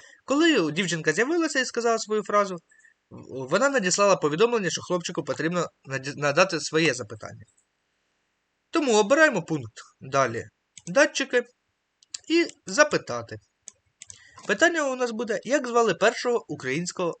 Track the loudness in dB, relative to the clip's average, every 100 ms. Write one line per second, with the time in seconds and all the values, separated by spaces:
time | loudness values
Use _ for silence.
0 | -20 -20 -2 2 4 4 2 0 -2 0
1 | 0 0 0 0 0 -2 -2 -2 0 -2
2 | -2 -4 0 0 0 -4 _ _ _ _
3 | _ -20 -14 -10 -2 2 2 2 0 2
4 | 4 4 2 2 2 2 -2 -6 -4 -4
5 | -4 -8 -6 -4 -2 -2 -4 _ -10 -10
6 | -8 -4 0 2 2 0 -2 0 2 0
7 | -8 -14 -16 -18 -20 _ _ _ _ _
8 | _ _ _ _ _ _ _ -2 2 2
9 | 4 4 4 2 -4 -6 -6 -16 -20 _
10 | -2 0 0 -2 -12 _ _ -20 -2 2
11 | 2 0 0 -2 -2 _ _ _ _ _
12 | _ -18 0 0 0 _ -6 2 2 2
13 | -4 -10 -10 -16 _ _ -20 _ _ _
14 | -20 -20 -20 -16 -6 2 2 2 -2 -2
15 | -4 -4 -4 -4 0 -2 0 2 2 4
16 | 2 2 -2 -2 -4 -8 -4 -4 -6 -4
17 | -6 -6